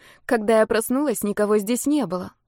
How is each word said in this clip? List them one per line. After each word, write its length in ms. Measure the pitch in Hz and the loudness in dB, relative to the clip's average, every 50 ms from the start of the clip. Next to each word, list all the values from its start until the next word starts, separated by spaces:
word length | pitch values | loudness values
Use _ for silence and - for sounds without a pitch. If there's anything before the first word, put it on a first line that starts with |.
| - - - _ _ | -20 -20 -20 _ _
Когда 360 | - 247 226 208 208 220 220 | -2 -2 0 2 2 4 4
я 60 | 220 | 4
проснулась, 560 | 214 233 214 226 - 247 269 302 285 214 - - | 4 2 -2 0 0 -2 -2 0 -2 -2 -2 -4
никого 360 | 202 196 - 208 202 214 214 | -4 -2 0 0 2 2 0
здесь 260 | 196 208 247 240 - | 0 0 -2 -2 0
не 220 | 285 294 294 240 | 0 0 0 0
было, 260 | 165 185 180 190 196 - _ _ | -2 -4 -8 -8 -10 -14 _ _